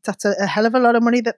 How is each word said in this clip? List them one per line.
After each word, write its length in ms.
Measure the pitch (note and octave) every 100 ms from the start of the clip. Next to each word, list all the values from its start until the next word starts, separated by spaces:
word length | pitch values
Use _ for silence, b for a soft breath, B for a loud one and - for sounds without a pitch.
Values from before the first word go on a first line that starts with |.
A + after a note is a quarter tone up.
That's 200 | - G3
a, 120 | G#3 G3
a 80 | G3
hell 200 | G#3+ A3+
of 100 | B3+
a 20 |
lot 160 | A#3+
of 80 | A#3
money 180 | A#3 B3
that 120 | A3+